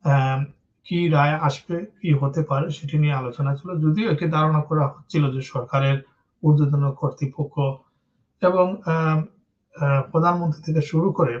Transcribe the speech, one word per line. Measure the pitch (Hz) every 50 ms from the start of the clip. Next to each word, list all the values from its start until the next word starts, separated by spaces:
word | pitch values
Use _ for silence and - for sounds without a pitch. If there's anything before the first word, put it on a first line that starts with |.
| _
আহ, | 151 139 139 135 135 135 135 143 - - _ _ _ _ _ _
কি | - 180 175 175 170
রায় | 156 147 143 147 151
আসবে, | 156 165 143 139 - - _ 175 170 190 - _ _
কি | - 175 151
হতে | 135 139 135 - 165 156
পারে | - 139 139 151 170
সেটি | 156 - - 143 - 151
নিয়ে | 151 147 143
আলোচনা | 131 127 123 120 - 143 139 139
ছিল। | 139 - 180 180 160
যদিও | 151 156 156 202 220 226
এটি | 165 139 175 160
ধারণা | 156 156 156 156 156 151
করা | 147 - 165 156 143
হচ্ছিল | 135 - - - _ - 160 147 139 127
যে | 135 131
সরকারের | - - 131 120 - - 135 135 139 139 135 - _ _ _ _ _ _ _ -
ঊর্ধ্বতন | 156 151 147 151 143 147 143 143 143
কর্তৃপক্ষ | 135 - - 131 - - 143 135 - - 151 139 - - 139 135 135 - _ _ _ _ _ _ _ _ _ _ _ _ -
এবং, | 180 185 190 185 185 190 202 -
আহ, | 170 160 160 160 160 156 160 160 - _ _ _ _ _ _ _ _ _
আহ, | - 156 143 139 139 135
প্রধানমন্ত্রী | - - 165 160 175 175 175 170 165 151 - -
থেকে | - 156 160 143
শুরু | - - 160 175 196 -
করে | - 165 120 117 123